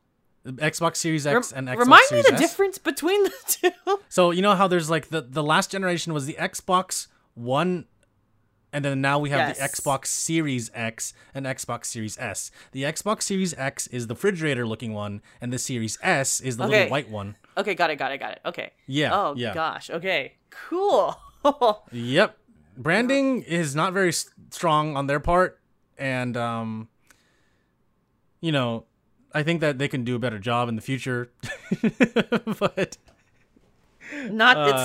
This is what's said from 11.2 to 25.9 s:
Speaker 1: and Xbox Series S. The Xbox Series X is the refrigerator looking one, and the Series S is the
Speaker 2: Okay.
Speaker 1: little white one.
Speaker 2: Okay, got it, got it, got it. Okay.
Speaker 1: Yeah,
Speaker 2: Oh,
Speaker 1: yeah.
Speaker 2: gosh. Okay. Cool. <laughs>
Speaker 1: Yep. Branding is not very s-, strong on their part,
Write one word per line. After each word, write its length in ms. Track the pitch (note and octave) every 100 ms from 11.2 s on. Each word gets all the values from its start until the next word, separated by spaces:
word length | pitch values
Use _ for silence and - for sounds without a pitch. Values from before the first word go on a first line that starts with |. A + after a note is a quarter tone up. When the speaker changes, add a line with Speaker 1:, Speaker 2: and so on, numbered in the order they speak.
| -
Speaker 1:
and 120 | C#3 C3+
Xbox 400 | C3+ - A#2+ -
Series 320 | A#2 G#2+ -
S. 340 | A#2+ F#2+ - - -
The 120 | C3+
Xbox 400 | C#3 D3+ G3+ G#3+
Series 300 | - F#3+ F#3+
X 340 | D3+ C3+ - -
is 200 | B2 A#2
the 60 | A#2
refrigerator 500 | G3 F3+ D#3 B2 A#2
looking 260 | A2 A#2
one, 280 | G#2 G#2 G2+ - -
and 140 | B2
the 60 | B2
Series 380 | - B2 A2 -
S 400 | F3+ D3+ C3 -
is 160 | C3 A#2
the 80 | -
Speaker 2:
Okay. 60 |
Speaker 1:
little 200 | C3 -
white 180 | C3+ A2
one. 260 | G#2 G2+ - _ -
Speaker 2:
Okay, 160 | G3+ E3+
got 140 | E3
it, 60 | D3
got 140 | C3
it, 60 | C#3
got 120 | A2+
it. 60 | - -
Okay. 260 | - - - -
Speaker 1:
Yeah, 260 | C#3 C#3 F#3+
Speaker 2:
Oh, 160 | F3 C#3+
Speaker 1:
yeah. 160 | A#2
Speaker 2:
gosh. 360 | D#3+ D#3+ G2+ -
Okay. 460 | E3 F#3 E3 B2+ _ _
Cool. 680 | - - F4 G4+ B3+ D#3 - - -
<laughs> 420 | C#4+ C#4 A#3+ G#3 -
Speaker 1:
Yep. 460 | A#2+ A#2+ C#3+ G#3 - _ _ _ A2+
Branding 640 | B2 G3 B3 C#4 C4+ A#3+
is 320 | - E3+ D#3 C#3+
not 160 | F#3+
very 160 | F#3+ F3+
s-, 200 | - - - -
strong 440 | - E3+ D3+ D3+ C#3
on 120 | C#3
their 120 | D3
part, 400 | D#3 F3+ F#3 - _ _ _